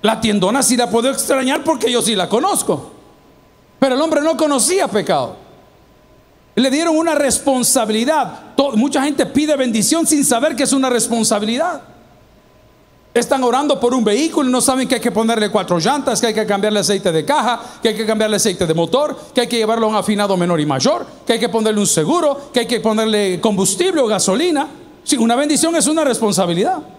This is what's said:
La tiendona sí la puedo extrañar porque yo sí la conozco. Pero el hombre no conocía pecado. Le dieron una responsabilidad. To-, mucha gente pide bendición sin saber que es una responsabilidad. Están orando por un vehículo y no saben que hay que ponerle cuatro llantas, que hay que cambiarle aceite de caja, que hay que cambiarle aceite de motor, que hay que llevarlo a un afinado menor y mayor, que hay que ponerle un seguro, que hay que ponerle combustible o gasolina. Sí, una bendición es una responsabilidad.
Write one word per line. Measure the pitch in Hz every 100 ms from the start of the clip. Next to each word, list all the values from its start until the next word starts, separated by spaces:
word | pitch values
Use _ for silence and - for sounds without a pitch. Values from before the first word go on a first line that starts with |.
La | 208 220
tiendona | 220 208 185 254
sí | 254 240
la | 240
puedo | 220 247
extrañar | 269 - 269 254 302
porque | 302 294 233
yo | 240
sí | 196 208
la | 175
conozco. | 208 359 359 - 156 - - - - - - _ _ _ _
Pero | 269 254
el |
hombre | 320 311
no | 302 320
conocía | 311 277 - 370 302
pecado. | 202 180 156 123 - - - - _ _ _ _ - _ _ _ -
Le | 262
dieron | 269 339 311
una | 330 294
responsabilidad. | 285 - - 262 240 262 220 220 240 311 220 - - -
To-, | 277
mucha | 220 269 277
gente | 277 277 240
pide | 262 302 285
bendición | 254 220 190 330 320
sin | 302 269
saber | 233 294 233
que |
es | 277
una | 269 262
responsabilidad. | 240 220 233 214 214 214 240 339 302 - - - - - - _ _ - _ _ _ _
Están | - 240 277
orando | 247 240 294 277
por | 240
un | 254
vehículo | 214 208 330 330 262
y |
no | 254
saben | 247 262 254
que | 247
hay |
que | 240
ponerle | 196 226 226 208
cuatro | 220 185 175
llantas, | 180 285 262 220
que | 233
hay |
que | 220 208
cambiarle | 202 208 214
aceite | 190 202 196
de | 160 151
caja, | 294 208 139 - -
que | 226
hay | 208
que | 214
cambiarle | 220 214 208
aceite | 208 180 170
de |
motor, | 160 170 247 302 - - -
que |
hay | 240
que | 233
llevarlo | 214 233 220
a |
un | 214
afinado | 190 208 202 185
menor | 175 170
y | 151
mayor, | 135 165 339 - - -
que |
hay | 226
que | 226
ponerle | 220 220 214
un | 202
seguro, | - 156 339 202 185 -
que | 247
hay | 226
que | 233
ponerle | 220 220 220 208 196 180
combustible | 226 185 196 - 359 339
o | 233
gasolina. | 208 - 196 349 294 - - - -
Sí, | - 277
una | 226 240
bendición | 294 294 320 339
es | 247
una | 320
responsabilidad. | 294 233 214 180 180 170 262 359 -